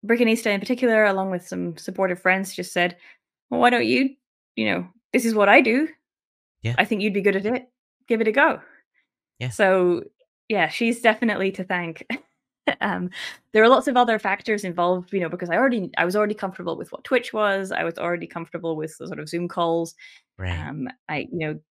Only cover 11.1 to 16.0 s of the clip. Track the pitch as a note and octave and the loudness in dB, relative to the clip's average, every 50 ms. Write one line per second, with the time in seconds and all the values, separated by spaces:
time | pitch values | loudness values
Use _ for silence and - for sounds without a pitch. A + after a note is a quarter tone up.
11.1 | G#3+ A3 - A3+ G#3 - F#3+ F#3+ F#3+ - F#3 F#3 F#3+ F3+ F3 E3 D#3+ - - _ | 2 4 0 -2 0 0 -2 -4 -4 -4 -6 -4 -4 -4 -4 -6 -8 -12 -12 _
12.1 | A#3 - _ _ _ _ _ _ _ _ _ - - - - G#3 F3+ F#3 F3+ F3+ | -14 -14 _ _ _ _ _ _ _ _ _ -4 -4 -2 -2 -4 -2 -4 -4 -6
13.1 | - - - - - - _ _ - G#3+ A3 A#3 C4 - C4 D4 B3+ B3 B3 A#3 | -8 -10 -14 -14 -14 -18 _ _ 2 4 6 8 6 6 4 2 2 2 2 2
14.1 | A3+ G#3+ - G3+ F#3+ - - - A3 G#3 G3 F#3 E3 F3 F3 F3 F#3 F#3 F3+ _ | 2 -2 0 -4 -4 -4 -2 -4 -4 -4 -4 -6 -2 0 0 0 0 -2 -4 _
15.1 | - G3 F3 D#3+ E3 F3+ F#3 F3 E3 F#3 B3+ C4+ B3 A3+ F#3 E3 - - | -4 -4 -4 -4 -6 -8 -6 -2 0 2 2 2 0 0 -4 -4 -2 -2